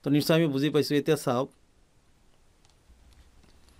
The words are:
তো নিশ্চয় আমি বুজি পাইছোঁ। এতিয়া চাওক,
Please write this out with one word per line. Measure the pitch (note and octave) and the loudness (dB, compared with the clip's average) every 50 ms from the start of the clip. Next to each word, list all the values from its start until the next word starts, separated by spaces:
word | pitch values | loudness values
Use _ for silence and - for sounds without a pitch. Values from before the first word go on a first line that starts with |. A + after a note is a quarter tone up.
তো | - C#3+ | -2 0
নিশ্চয় | C#3 D3 C#3 - E3 | 0 0 2 2 2
আমি | D#3+ E3+ | 2 2
বুজি | D#3 C3+ C3+ C#3+ D3+ | 0 0 -2 -2 0
পাইছোঁ। | C#3+ D3+ C#3 - D3 | 0 0 0 0 -2
এতিয়া | C#3+ C#3 - D#3 | -2 0 0 -2
চাওক, | C#3+ - C#3+ B2 A#2+ C3+ - _ _ _ _ _ _ _ _ _ _ _ _ _ _ _ _ _ _ _ _ _ _ _ _ _ _ _ _ - _ _ - - - - - _ - - - - - - _ _ | -2 0 -2 -2 -2 -4 -6 _ _ _ _ _ _ _ _ _ _ _ _ _ _ _ _ _ _ _ _ _ _ _ _ _ _ _ _ -20 _ _ -20 -20 -20 -20 -20 _ -20 -20 -20 -20 -20 -20 _ _